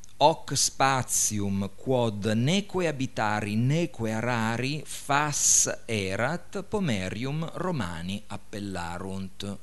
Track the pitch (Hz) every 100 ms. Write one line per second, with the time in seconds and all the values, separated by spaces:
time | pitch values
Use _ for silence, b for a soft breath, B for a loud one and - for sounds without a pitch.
0 | - - 147 - - 143 - - 135 135
1 | 117 - - 107 101 98 98 - - 131
2 | 117 104 104 110 127 196 202 185 170 135
3 | 127 - 107 104 101 110 123 156 175 -
4 | 113 110 120 120 110 117 127 151 - -
5 | - 139 151 147 - - - - - 110
6 | 95 98 123 175 - 202 - 214 180 104
7 | 92 107 131 151 165 - 170 165 87 85
8 | 87 101 - - - 107 101 92 85 87
9 | 95 95 95 - 101 98